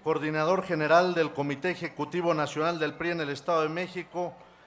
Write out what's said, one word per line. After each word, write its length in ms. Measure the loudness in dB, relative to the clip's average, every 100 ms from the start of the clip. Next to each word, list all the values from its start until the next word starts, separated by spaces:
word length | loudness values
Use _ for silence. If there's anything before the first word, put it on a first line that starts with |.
coordinador 600 | -2 0 0 0 2 2
general 500 | 0 0 6 6 6
del 180 | 2 0
Comité 380 | 0 -4 -2 -2
Ejecutivo 640 | -4 -6 -6 -4 -2 0
Nacional 440 | 2 0 0 -2 0
del 140 | -4
pri 200 | -2 -4
en 100 | -2
el 80 | -4
Estado 320 | -4 0 0
de 80 | 2
México 640 | -2 -6 -8 -8 -6 -6 -8 -20 -20